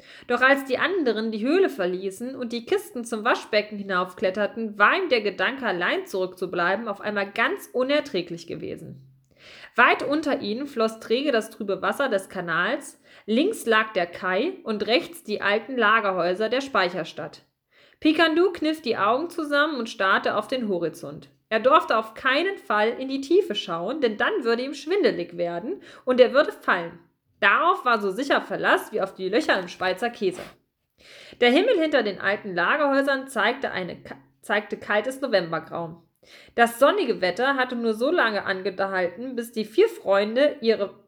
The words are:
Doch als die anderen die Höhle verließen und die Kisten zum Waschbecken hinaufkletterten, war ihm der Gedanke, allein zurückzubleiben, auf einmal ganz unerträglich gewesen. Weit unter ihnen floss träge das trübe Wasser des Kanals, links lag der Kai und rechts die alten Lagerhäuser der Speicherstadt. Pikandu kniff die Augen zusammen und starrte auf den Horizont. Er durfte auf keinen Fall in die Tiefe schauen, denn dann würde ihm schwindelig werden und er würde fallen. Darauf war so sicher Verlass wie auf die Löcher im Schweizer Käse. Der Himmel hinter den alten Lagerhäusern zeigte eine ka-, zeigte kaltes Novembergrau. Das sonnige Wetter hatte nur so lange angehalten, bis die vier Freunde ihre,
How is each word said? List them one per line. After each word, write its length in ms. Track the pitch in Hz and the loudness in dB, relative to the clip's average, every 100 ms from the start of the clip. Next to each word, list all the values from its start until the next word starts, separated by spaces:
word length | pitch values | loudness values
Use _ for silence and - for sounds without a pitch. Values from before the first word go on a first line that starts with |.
| - - - | -20 -14 -4
Doch 140 | 240 | 2
als 240 | 262 277 277 | 4 4 0
die 120 | 247 | -2
anderen 540 | 277 381 254 214 220 | -2 0 0 0 -2
die 120 | 214 | -2
Höhle 260 | 247 370 359 | 2 2 2
verließen 680 | - 180 185 196 190 247 269 | 0 -4 -2 -6 -8 -10 -8
und 160 | 240 | -8
die 140 | 233 233 | -6 -2
Kisten 380 | 392 - 247 | -4 -4 -10
zum 200 | 226 220 | -8 -2
Waschbecken 540 | 233 - - 208 208 202 | 0 0 0 -2 -2 -6
hinaufkletterten, 1000 | 196 180 185 - 190 196 196 226 226 208 | -4 -2 -2 -2 -2 0 -2 -4 -6 4
war 180 | - 330 | 4 4
ihm 120 | 349 | 2
der 140 | 240 | 0
Gedanke, 440 | 202 180 196 269 233 | 0 -2 -2 -2 -2
allein 400 | 175 190 339 370 | 0 0 -2 -4
zurückzubleiben, 840 | 190 185 - 180 175 175 202 226 | -4 -4 -4 -4 0 0 0 -2
auf 120 | 202 | -6
einmal 300 | 214 208 196 | -4 -4 -2
ganz 360 | 220 254 392 - | 0 -2 -2 -6
unerträglich 760 | 247 262 294 285 185 170 170 - | -2 0 0 0 -4 -4 -8 -12
gewesen. 560 | 151 - - - - - _ _ _ - - - - | -10 -10 -12 -14 -18 -20 _ _ _ -20 -20 -4 4
Weit 260 | 262 - | 4 4
unter 380 | 269 302 302 240 | 0 -2 0 -2
ihnen 260 | 202 226 285 | -2 -6 -6
floss 340 | 226 220 226 | -2 -2 -2
träge 320 | - 247 294 | -2 0 2
das 180 | 226 214 | 0 -2
trübe 300 | - 202 185 | -6 -6 -2
Wasser 280 | 185 214 269 | -2 -2 0
des 180 | 196 190 | 0 -2
Kanals, 720 | 190 170 165 196 285 - - _ - | -8 -4 -2 0 -2 -8 -20 _ -12
links 400 | - 226 381 440 226 | -2 2 2 0 2
lag 280 | 220 220 | 2 2
der 120 | 185 175 | -2 -2
Kai 520 | - 185 185 330 - | -4 -2 0 -2 -4
und 240 | - 208 196 | -6 -4 2
rechts 380 | 247 - - | 2 0 -10
die 160 | - 208 | -8 -2
alten 360 | 196 214 226 254 | 0 0 -2 2
Lagerhäuser 720 | 208 226 202 185 175 185 220 | 4 4 2 0 0 0 -2
der 120 | 254 | -2
Speicherstadt. 840 | 269 202 180 180 160 - 151 - _ _ _ _ _ - | -2 0 0 -2 -8 -10 -12 -14 _ _ _ _ _ -2
Pikandu 500 | 302 311 320 311 381 | 2 4 4 4 2
kniff 320 | - 311 311 | 0 -2 -2
die 140 | 240 - | -4 0
Augen 340 | 220 262 339 | 2 2 -2
zusammen 480 | - 294 285 311 269 | -8 -2 0 0 -2
und 100 | 226 | -6
starrte 460 | - 190 220 254 | -2 2 2 0
auf 140 | 208 208 | -2 -2
den 200 | 254 214 | -4 -2
Horizont. 600 | 175 160 - 143 156 - _ - | -2 -4 -6 -12 -14 -18 _ -4
Er 100 | 220 | 0
durfte 360 | 247 330 - 226 | 6 4 4 0
auf 160 | 226 | -2
keinen 440 | - 262 277 381 403 | -4 -2 0 0 -4
Fall 400 | - 214 220 - | -2 0 0 -2
in 100 | 262 | -4
die 120 | 269 | -4
Tiefe 340 | 269 359 370 | 2 2 2
schauen, 460 | 208 - 165 185 302 | -2 -6 -4 -4 0
denn 160 | 240 208 | 0 0
dann 260 | 262 403 | -2 0
würde 220 | 233 233 | 0 0
ihm 100 | 269 | -2
schwindelig 600 | 302 302 403 247 170 170 175 | -8 -2 2 2 0 -6 -6
werden 460 | 170 170 233 403 - - | -4 -4 -8 -10 -12 -8
und 140 | - 254 | 2 6
er 140 | 233 | 6
würde 180 | 254 311 | 6 2
fallen. 480 | - - 185 170 - _ _ _ - | 0 -2 -2 -2 -12 _ _ _ 0
Darauf 460 | 202 233 330 392 | 4 4 4 2
war 160 | 247 226 | 2 0
so 100 | 202 | 0
sicher 300 | 190 285 285 | -2 0 0
Verlass 500 | - 165 190 349 - | -2 -2 0 0 0
wie 120 | 208 | -6
auf 120 | 190 | -6
die 140 | - 185 | -6 -2
Löcher 320 | 233 302 220 | 0 2 0
im 80 | 180 | -2
Schweizer 420 | - 185 185 233 | -4 -4 -2 -4
Käse. 300 | - 190 - - - _ _ _ _ - - - - | -2 -4 -4 -10 -18 _ _ _ _ -20 -20 -14 0
Der 100 | 240 | 4
Himmel 280 | 285 466 392 | 4 4 4
hinter 240 | 311 285 | 2 2
den 180 | 214 185 | 0 -2
alten 360 | 196 208 202 175 | -2 -2 -4 0
Lagerhäusern 720 | 180 285 285 269 277 269 262 | 2 2 2 2 2 -2 -4
zeigte 420 | 214 208 269 - | 0 0 0 -4
eine 320 | - 175 - | -4 -8 -10
ka-, 140 | - - _ _ | -16 -18 _ _
zeigte 380 | - 214 214 214 | -4 -4 -2 -8
kaltes 420 | - 208 247 269 | -2 -2 -2 -4
Novembergrau. 840 | 262 196 165 160 156 165 165 170 _ _ - - - - | 0 0 0 -4 -6 -8 -8 -12 _ _ -20 -20 -4 2
Das 240 | 233 - | 2 6
sonnige 400 | 285 403 262 180 | 4 4 0 0
Wetter 340 | 185 180 269 269 | 0 0 0 0
hatte 200 | 254 240 | -2 -2
nur 180 | 226 | -2
so 160 | 214 262 | 0 0
lange 340 | 349 226 202 - | 2 2 0 -2
angehalten, 880 | 185 196 190 190 190 175 208 262 240 | -2 -4 -2 -2 0 -2 -4 -8 -6
bis 160 | 233 | -6
die 140 | 220 214 | -4 0
vier 220 | - 440 | 4 4
Freunde 680 | - 196 196 208 240 294 294 | 2 2 4 4 4 4 4
ihre, 380 | 226 196 190 - | 2 2 0 -8